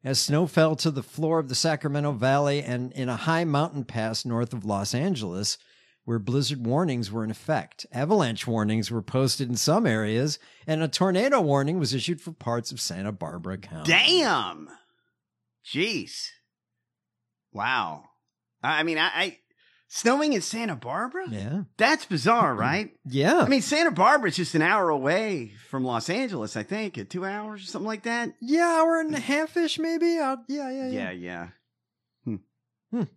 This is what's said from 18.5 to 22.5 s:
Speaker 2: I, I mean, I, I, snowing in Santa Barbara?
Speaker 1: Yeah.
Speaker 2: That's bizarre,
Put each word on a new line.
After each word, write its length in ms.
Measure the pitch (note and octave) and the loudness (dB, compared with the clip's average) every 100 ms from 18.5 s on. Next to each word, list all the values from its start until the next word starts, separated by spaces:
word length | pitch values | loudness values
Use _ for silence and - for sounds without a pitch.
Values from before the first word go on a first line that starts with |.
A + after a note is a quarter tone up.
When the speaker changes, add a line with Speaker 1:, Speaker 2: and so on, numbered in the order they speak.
| _ | _
Speaker 2:
I, 180 | B2 D#3 | -2 0
I 20 | |
mean, 160 | D#3+ D#3 | 0 0
I, 80 | E3+ | 0
I, 240 | D#3+ F#3 - _ _ _ _ _ | 0 -4 -6 _ _ _ _ _
snowing 440 | - A3+ C#4 D4+ | 0 2 4 2
in 80 | A3+ | 0
Santa 320 | - A3+ A3+ C#3 | -2 -6 -6 -6
Barbara? 500 | A#2+ D#3+ B3 F4+ F#4 | -6 -6 -6 -8 -8
Speaker 1:
Yeah. 340 | G#2 G#2 F3 F3 - | -6 -4 -6 -8 2
Speaker 2:
That's 300 | A3+ D#4 - | 2 2 0
bizarre, 480 | E3+ D3+ A#3 F3 | 0 4 4 4